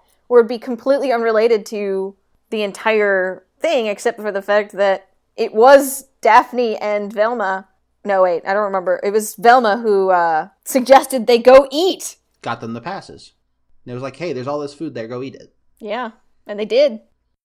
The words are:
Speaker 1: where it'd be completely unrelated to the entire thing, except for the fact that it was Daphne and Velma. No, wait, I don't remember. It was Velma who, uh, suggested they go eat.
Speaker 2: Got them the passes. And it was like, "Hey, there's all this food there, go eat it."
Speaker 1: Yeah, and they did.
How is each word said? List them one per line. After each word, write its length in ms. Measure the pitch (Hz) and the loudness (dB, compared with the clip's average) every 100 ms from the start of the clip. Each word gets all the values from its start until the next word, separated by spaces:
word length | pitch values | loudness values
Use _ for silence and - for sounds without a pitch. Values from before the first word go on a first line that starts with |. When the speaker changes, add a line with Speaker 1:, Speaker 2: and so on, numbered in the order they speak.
| _ _ _ | _ _ _
Speaker 1:
where 120 | 240 | 2
it'd 100 | 233 | 2
be 80 | 240 | -4
completely 540 | 269 226 269 277 262 | -8 -6 -2 0 0
unrelated 520 | 233 226 220 226 220 202 | -2 0 0 2 0 -2
to 480 | 208 202 190 190 - _ _ _ | -8 -6 -6 -8 -12 _ _ _
the 140 | 220 | -8
entire 800 | 202 - 220 220 208 190 185 180 _ _ | -6 -6 -2 0 0 0 -2 -8 _ _
thing, 260 | 320 294 220 | -4 -2 -4
except 340 | 202 240 226 | -4 -6 -4
for 120 | 214 | -8
the 100 | 196 | -8
fact 300 | 196 208 208 | -2 -2 -2
that 340 | 185 202 190 - _ _ - | -2 0 -2 -6 _ _ -6
it 160 | 226 | -4
was 520 | 214 254 277 277 - - _ | 4 6 6 4 -8 -16 _
Daphne 560 | - 247 254 240 240 214 | 4 4 2 -4 -4 -4
and 360 | 208 208 202 | -4 -6 -6
Velma. 540 | 208 220 240 190 190 - _ _ _ | -2 -2 -2 -4 -6 -10 _ _ _
No, 200 | 202 190 | -4 2
wait, 180 | 185 165 - | 2 0 -2
I 80 | |
don't 100 | 196 | -2
remember. 360 | 208 190 180 175 | -2 -4 -2 -2
It 80 | 202 | -2
was 220 | 214 208 - | -2 -4 0
Velma 420 | 226 254 226 202 | 4 4 4 -2
who, 320 | 226 196 190 | 0 0 2
uh, 400 | 180 170 156 180 _ - | 2 2 -2 -4 _ -4
suggested 640 | 269 240 262 294 262 214 | -4 4 4 4 -4 2
they 100 | 240 | 4
go 300 | 240 262 277 | 8 8 6
eat. 460 | 285 381 285 - - _ _ | 0 -2 -2 -10 -16 _ _
Speaker 2:
Got 180 | - 117 | -10 -8
them 140 | 117 | -10
the 80 | 117 | -10
passes. 520 | 156 190 - 76 - _ _ _ _ _ 127 | -10 -12 -14 -20 -20 _ _ _ _ _ -16
And 60 | |
it 20 | |
was 100 | 123 | -12
like, 120 | 135 127 | -12 -10
"Hey, 180 | 175 | -8
there's 140 | 127 123 | -8 -6
all 120 | 147 | -8
this 140 | 143 | -8
food 220 | - 160 123 | -10 -12 -10
there, 120 | 113 | -10
go 140 | 123 | -10
eat 140 | 131 - | -12 -16
it." 180 | - _ _ _ | -20 _ _ _
Speaker 1:
Yeah, 320 | 214 226 233 - _ _ - | -10 -10 -10 -14 _ _ -14
and 120 | 208 | -10
they 60 | 214 | -2
did. 360 | 233 285 220 _ _ _ _ | 2 0 -2 _ _ _ _